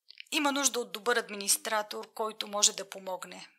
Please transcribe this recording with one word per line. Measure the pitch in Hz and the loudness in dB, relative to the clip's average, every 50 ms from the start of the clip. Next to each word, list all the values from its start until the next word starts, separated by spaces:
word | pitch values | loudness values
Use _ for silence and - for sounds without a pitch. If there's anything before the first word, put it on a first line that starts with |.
| _ - - - - - | _ -20 -20 -18 -8 -4
има | - 320 294 285 269 | 0 2 2 4 4
нужда | 285 277 262 220 240 | 4 4 2 2 0
от | 240 - 170 | -4 -4 -6
добър | 220 196 233 240 | -4 0 2 2
администратор, | 226 208 - 208 202 202 196 - - - 226 220 214 208 214 - 220 214 - - | 2 2 -2 -4 -4 0 2 2 2 2 0 0 0 0 -2 -4 -10 -10 -8 -4
който | - 220 214 208 - - | -4 -2 -2 -2 -6 -6
може | 214 202 208 208 208 - | -4 0 4 4 4 4
да | - 190 - | 2 -8 -8
помогне. | - 196 190 190 185 180 185 180 185 185 - - _ | -10 -10 -8 -6 -6 -6 -8 -10 -12 -14 -16 -18 _